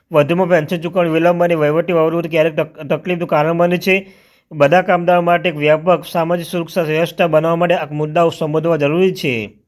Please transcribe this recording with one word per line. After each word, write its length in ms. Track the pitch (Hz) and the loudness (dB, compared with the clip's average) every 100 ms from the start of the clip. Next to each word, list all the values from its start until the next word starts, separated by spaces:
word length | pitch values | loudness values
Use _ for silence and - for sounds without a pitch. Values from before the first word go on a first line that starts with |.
| - | -2
વધુમાં 360 | 156 143 175 175 | 0 2 2 2
પેન્શન 320 | 175 147 175 | 2 0 -4
ચૂકવણી 300 | 165 185 170 | -4 -2 0
વિલંબ 340 | 160 175 175 | 2 2 2
અને 100 | 175 | 2
વહીવટી 380 | 165 147 160 165 | 2 2 0 0
અવરોધ 380 | 170 160 170 160 | 2 2 0 -2
ક્યારેક 260 | 160 165 156 | 0 0 0
તક-, 260 | 156 - | -6 -6
તકલીફનું 440 | 147 156 180 175 175 | -6 -6 -4 -6 -2
કારણ 240 | 156 156 | 0 0
બને 260 | 170 175 175 | 0 0 0
છે. 280 | 190 190 196 - _ _ - | 0 0 -2 -20 _ _ -8
બધા 300 | 156 143 180 | 2 4 4
કામદારો 380 | 185 175 175 175 | 2 0 2 2
માટે 280 | 175 170 175 | 2 0 0
એક 80 | 147 | -2
વ્યાપક 480 | 147 156 170 165 165 | 0 2 2 0 0
સામાજિક 340 | 175 165 175 156 | -4 -2 -4 -4
સુરક્ષા 360 | 175 156 185 | -8 -6 -4
વ્યવસ્થા 440 | 151 156 165 - 175 | -2 -2 -2 -2 0
બનાવવા 300 | 156 165 170 | 2 2 0
માટે 180 | 175 | 0
આ 180 | 175 147 | 0 -2
મુદ્દાઓ 380 | 151 151 170 170 | -6 -2 0 0
સંબોધવા 460 | - 156 156 165 160 | 0 -4 -2 0 0
જરૂરી 380 | 143 165 185 | 0 2 0
છે. 360 | 185 147 117 101 - | 0 -4 -4 -6 -14